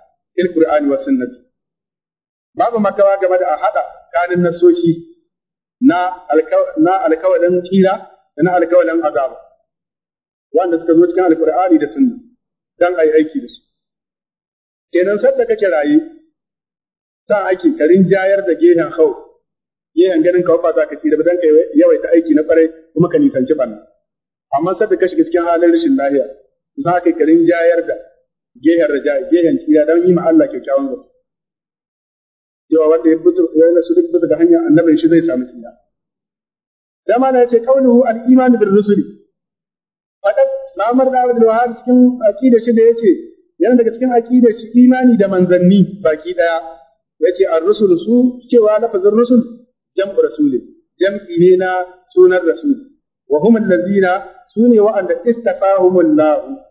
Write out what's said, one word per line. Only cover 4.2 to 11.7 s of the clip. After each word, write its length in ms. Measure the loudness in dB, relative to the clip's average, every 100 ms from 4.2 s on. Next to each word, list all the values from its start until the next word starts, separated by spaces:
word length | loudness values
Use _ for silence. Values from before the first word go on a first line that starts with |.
| -2 -2
nasoshi 480 | -2 2 2 2 0 -4 -8 _ _ _ _ _ _ -2
na 160 | 0 0 -2 -6 -4
alka-, 440 | -2 0 -2 -2 -2
na 160 | 0 0 -2
alkawalin 560 | -2 0 0 0 -2
tsira 300 | -2 0 0 0 -10 _ _
da 80 | -4
na 80 | -2
alkawalin 480 | 0 0 0 0 -2
azaba, 360 | -4 -4 -6 -10 -20 _ _ _ _ _ _ _ _ _ _
wanda 240 | -4 -2 -4
suka 140 | 0
zo 120 | 2 2
cikin 160 | 0
Alkur'ani 540 | 0 0 0 0 2